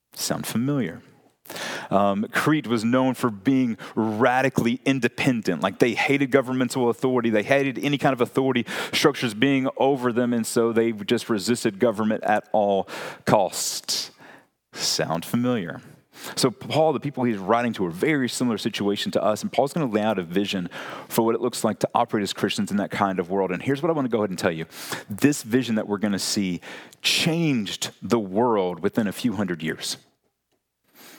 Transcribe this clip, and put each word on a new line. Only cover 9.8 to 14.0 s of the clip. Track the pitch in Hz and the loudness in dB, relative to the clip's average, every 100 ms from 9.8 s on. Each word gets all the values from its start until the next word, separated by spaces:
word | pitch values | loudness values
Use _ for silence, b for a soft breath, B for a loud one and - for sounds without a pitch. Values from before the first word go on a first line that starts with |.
| 135 139 123 | 2 2 0
them, | 117 120 | 0 2
and | 120 110 | 0 0
so | 123 117 | 2 2
they | 113 117 | 4 2
just | 110 101 117 - | 0 0 0 0
resisted | 110 95 117 120 98 | -2 0 0 0 0
government | 120 104 107 107 | 0 2 0 0
at | - 104 - | 0 0 0
all | 107 101 98 92 B B B - | 0 2 2 -2 B B B 2
costs. | 110 90 - - - - - | 4 2 -2 -6 -6 -6 -6